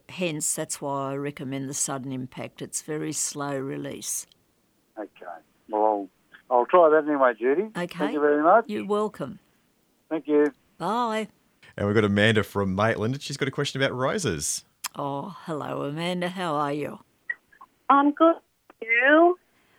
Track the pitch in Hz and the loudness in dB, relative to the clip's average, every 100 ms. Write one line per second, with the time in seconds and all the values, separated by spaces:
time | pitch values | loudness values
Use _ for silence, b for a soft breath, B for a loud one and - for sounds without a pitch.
0 | - - 180 156 - - 156 - 143 139 | -12 -6 -4 -2 -4 -4 -6 -8 -6 -4
1 | 135 139 143 143 131 135 135 139 - 139 | -4 -6 -6 -8 -8 -6 -6 -4 -4 -4
2 | 131 131 127 - 123 - 135 - - 156 | -6 -8 -10 -10 -14 -12 -10 -10 -8 -6
3 | 156 147 - 147 143 139 135 147 139 - | -6 -4 -6 -6 -6 -6 -6 -8 -10 -10
4 | - - - _ _ _ _ _ _ - | -8 -8 -10 _ _ _ _ _ _ -14
5 | 101 _ 85 85 _ _ - 107 107 104 | -14 _ -18 -18 _ _ -6 0 2 2
6 | 98 _ _ b - 123 120 180 160 156 | -4 _ _ b 0 2 6 6 8 6
7 | 151 143 131 113 120 147 220 214 175 170 | 2 2 2 2 2 2 0 -4 -6 -4
8 | 208 151 147 147 156 214 220 208 202 208 | -4 0 2 4 4 4 2 -6 -4 -2
9 | 214 - 139 - _ _ _ _ _ _ | -2 -6 -12 -12 _ _ _ _ _ _
10 | _ 160 151 147 147 - _ - 165 226 | _ -8 0 2 2 0 _ -8 -4 -2
11 | 240 220 214 _ _ _ b - 101 104 | -2 -4 -6 _ _ _ b -4 0 2
12 | 107 101 104 110 98 104 98 92 110 110 | 2 4 4 4 0 -2 -2 0 0 0
13 | 110 139 - 143 135 135 147 135 135 120 | -2 -4 -8 -6 -4 -4 -6 -2 -2 0
14 | 131 208 151 78 73 - - _ - - | -2 -2 -2 -2 -4 -6 -10 _ -12 -8
15 | 143 139 196 165 - 156 131 139 143 151 | -6 -6 -8 -12 -10 -8 -6 -6 -6 -6
16 | 175 180 175 185 180 147 147 147 139 208 | -6 -4 -4 -4 -4 -2 -2 -4 -6 -10
17 | _ _ - - _ _ - _ - 277 | _ _ -14 -14 _ _ -20 _ 2 4
18 | 285 294 330 330 - _ _ _ 226 233 | 4 4 4 4 -4 _ _ _ -2 2
19 | 262 302 349 359 _ _ _ | 6 8 6 4 _ _ _